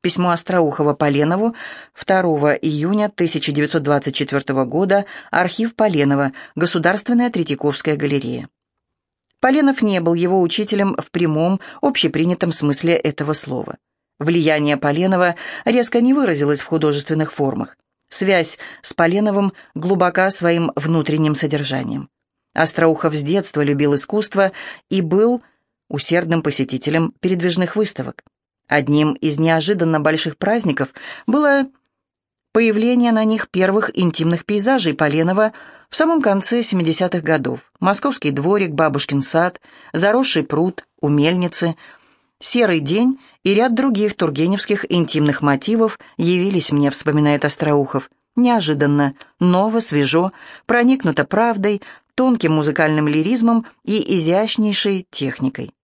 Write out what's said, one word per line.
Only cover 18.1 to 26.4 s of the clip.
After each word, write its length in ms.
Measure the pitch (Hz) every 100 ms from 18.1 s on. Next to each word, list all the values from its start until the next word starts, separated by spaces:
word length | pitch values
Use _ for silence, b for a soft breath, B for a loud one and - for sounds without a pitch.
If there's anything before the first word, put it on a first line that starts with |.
| - 190 185 165 - B B
с 140 | -
Поленовым 580 | - 170 190 214 202 196 B B
глубока 560 | - 170 190 180 175 190
своим 420 | 190 170 170 165 -
внутренним 580 | 151 165 147 151 156
содержанием. 760 | 151 156 147 139 131 117 139 139 _ _ _ _
Остроухов 600 | - 160 - 165 160 160
с 80 | 151
детства 380 | 143 196 - 147
любил 340 | 143 143 147
искусство 580 | 143 - 208 214 196 190 B B B _
и 140 | 190
был 400 | 165 190 226 247 b b _ _ _
усердным 540 | 143 - 170 170 165